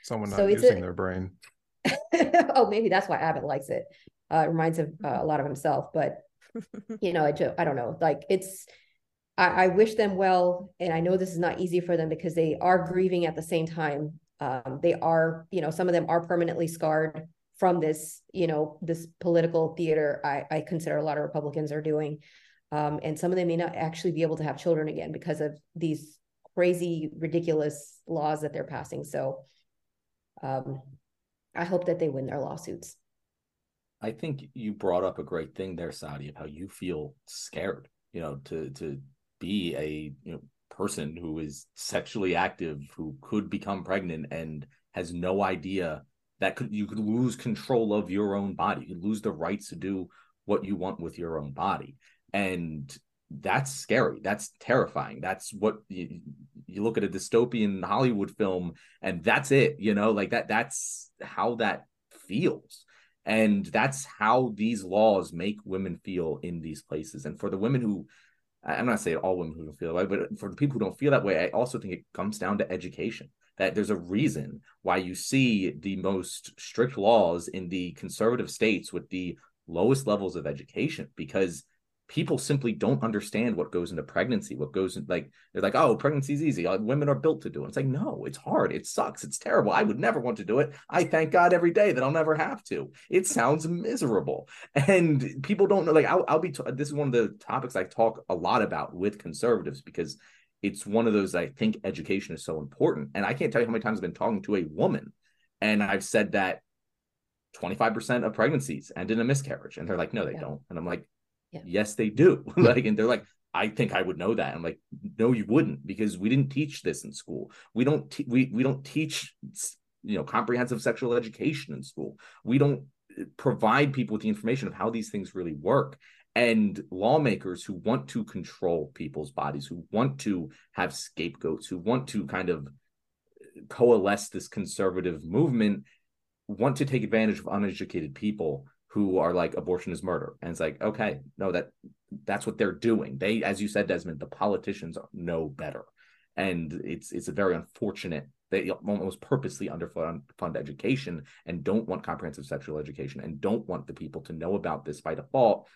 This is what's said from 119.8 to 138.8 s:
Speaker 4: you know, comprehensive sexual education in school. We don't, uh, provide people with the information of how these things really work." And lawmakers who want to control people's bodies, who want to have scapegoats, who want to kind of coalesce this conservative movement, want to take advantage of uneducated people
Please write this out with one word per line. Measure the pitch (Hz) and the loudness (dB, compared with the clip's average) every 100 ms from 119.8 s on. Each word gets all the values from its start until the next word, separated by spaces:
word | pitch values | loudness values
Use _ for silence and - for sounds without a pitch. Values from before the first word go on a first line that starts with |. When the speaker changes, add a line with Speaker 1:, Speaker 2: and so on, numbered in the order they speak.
| _ _ | _ _
Speaker 4:
you | - 98 | -6 -4
know, | |
comprehensive | 73 113 113 123 120 113 | -2 -2 0 0 0 0
sexual | 123 113 123 | -2 -2 0
education | 120 113 - 139 143 - | 0 -2 -2 -2 -2 -8
in | 71 | -12
school. | - - - - - - | -12 -10 -10 -10 -20 -14
We | - 131 | 0 4
don't, | 143 135 - _ _ - | 4 2 -6 _ _ -14
uh, | 90 - | -14 -2
provide | 139 110 110 131 147 | 0 2 4 4 4
people | 135 107 107 | 2 -2 -2
with | |
the | 110 | -2
information | 104 113 135 101 | -2 0 -2 -2
of | |
how | 90 107 | -2 -2
these | 117 107 | -2 -6
things | 104 92 95 | -6 -8 -6
really | 87 | -6
work." | 76 87 135 139 - - - _ 117 | -4 2 2 2 -8 -20 -20 _ 2
And | 120 110 104 87 - | 6 6 4 2 -8
lawmakers | 90 110 156 139 95 95 87 | -2 4 4 4 0 -4 -8
who | - | -8
want | 90 104 135 139 | -6 0 -2 -2
to | 120 | -6
control | 104 95 82 - 90 85 - | -6 -8 -10 -4 0 0 -2
people's | - 78 76 73 | -8 -10 -8 -8
bodies, | - 71 71 69 | -6 -4 -6 -8
who | 87 82 | -12 -4
want | 104 135 135 | 0 0 0
to | 110 90 76 - _ | -2 -2 -4 -12 _
have | - 90 | -4 -4
scapegoats, | - - - 85 - 82 78 - | -4 -12 -6 -6 -4 -4 -4 -6
who | 90 | -6
want | 90 131 131 | 0 0 0
to | 107 90 | -4 -2
kind | 92 90 | -4 -2
of | 80 69 - _ _ _ _ _ _ - - - | -2 -4 -16 _ _ _ _ _ _ -20 -20 -12
coalesce | - 120 110 98 101 - | 4 8 8 6 0 -2
this | 92 - | -8 -8
conservative | - 95 - 95 90 90 78 | -8 -6 0 0 0 -2 -4
movement, | 80 104 156 120 107 101 - _ _ _ _ _ - | -2 2 4 4 4 2 -4 _ _ _ _ _ -12
want | 98 131 135 | 0 0 2
to | 139 | 0
take | 131 | 0
advantage | 104 110 110 - | 2 2 2 0
of | - | -2
uneducated | 101 101 87 92 90 76 | -2 -2 -2 -6 -6 -6
people | - 107 104 80 69 - _ | -4 -4 -2 -4 -4 -10 _